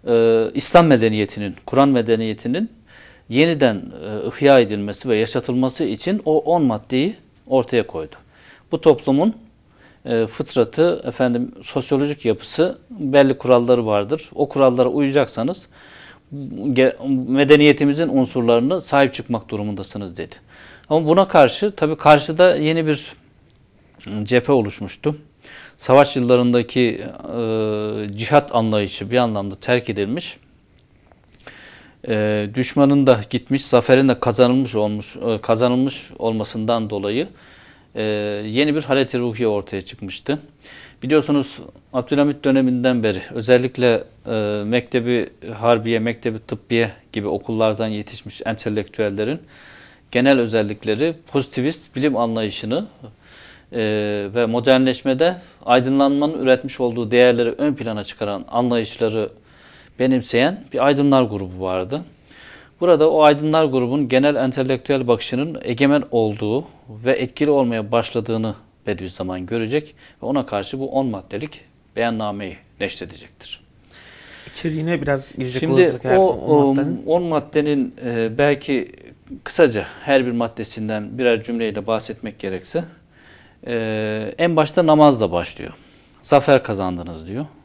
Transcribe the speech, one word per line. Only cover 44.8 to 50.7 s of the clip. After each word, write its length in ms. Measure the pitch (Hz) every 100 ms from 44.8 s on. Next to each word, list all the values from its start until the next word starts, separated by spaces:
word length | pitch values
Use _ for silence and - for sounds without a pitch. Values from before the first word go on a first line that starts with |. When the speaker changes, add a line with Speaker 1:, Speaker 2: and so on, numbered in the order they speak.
| 120 127 117 120 95 - -
Speaker 1:
Harbiye, 440 | 107 117 117 113 117
Mektebi 400 | 113 113 120 110
Tıbbiye 520 | - 113 _ 117 113 - _
gibi 160 | - 101
okullardan 600 | 101 - 110 110 104 113
yetişmiş 540 | 104 104 - - -
entelektüellerin 960 | - 110 117 107 98 - 107 98 107 160 - - - - - _ _
genel 260 | 123 127 135
özellikleri 760 | 117 110 104